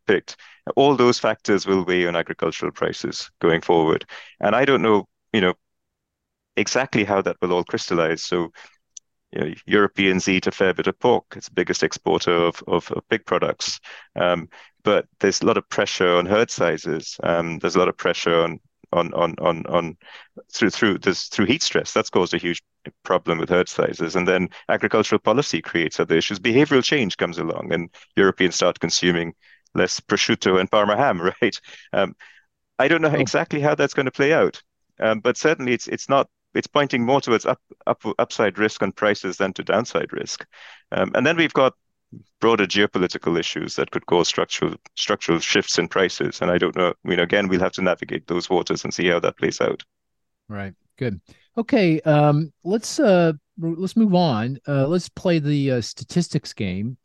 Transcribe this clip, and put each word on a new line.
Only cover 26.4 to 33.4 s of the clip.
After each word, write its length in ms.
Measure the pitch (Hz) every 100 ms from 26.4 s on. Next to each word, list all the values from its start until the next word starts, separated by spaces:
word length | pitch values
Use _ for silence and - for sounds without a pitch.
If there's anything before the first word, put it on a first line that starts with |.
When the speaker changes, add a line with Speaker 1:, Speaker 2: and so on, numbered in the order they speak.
| 113 123 147 135
Speaker 1:
change 340 | - 147 98 -
comes 200 | 87 82
along 360 | 80 80 76
and 160 | 85 85 - _ -
Europeans 400 | 95 - 90 -
start 240 | 90 -
consuming 540 | 85 - 87 85 85 - _ _ _ 95
less 240 | 92 -
prosciutto 580 | - 107 - 110 101 92
and 140 | 95
Parma 240 | 107 104 104
ham, 260 | 139 90
<laughs> 200 | 90 -
right? 180 | 107 - - - -
Um, 240 | 101 95 - - _ _ _ _ -
I 80 | 139
don't 140 | 160
know 100 | 156
Speaker 2:
Oh. 80 | 147
Speaker 1:
exactly 400 | 135 151